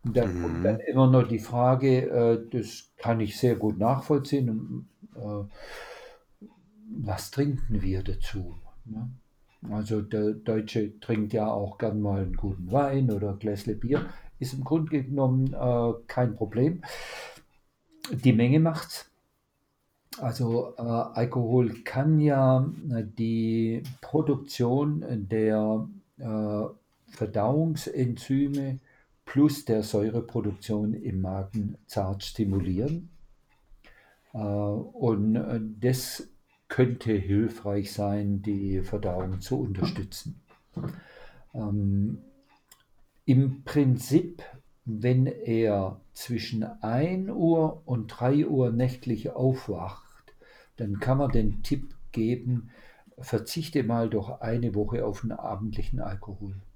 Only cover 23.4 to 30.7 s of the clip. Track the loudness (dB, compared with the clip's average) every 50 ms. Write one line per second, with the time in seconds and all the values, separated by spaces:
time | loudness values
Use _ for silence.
23.4 | 2 2 2 2 2 2 0 -2 -6 -8 -14 -14 -12 -2 0 0 2 2 0 -2
24.4 | -2 -10 -2 0 0 2 2 2 2 2 0 -2 -4 -4 -4 -4 -4 -2 0 2
25.4 | 4 4 4 4 2 2 0 0 -2 -6 -10 -18 _ _ _ -12 -8 -6 -4 -2
26.4 | -2 -2 -2 -2 -4 -4 -8 _ _ _ _ _ _ _ -8 -6 -6 -2 0 0
27.4 | 2 2 2 2 2 2 0 -2 -6 -6 -2 0 0 0 0 -4 -2 0 2 2
28.4 | 2 2 0 -2 -2 -4 -6 -8 _ _ _ _ _ _ _ _ _ -2 4 6
29.4 | 6 6 4 2 0 2 2 2 2 2 0 0 2 2 0 -2 -4 -2 -4 -2
30.4 | -2 -2 -4 -4 -4 -4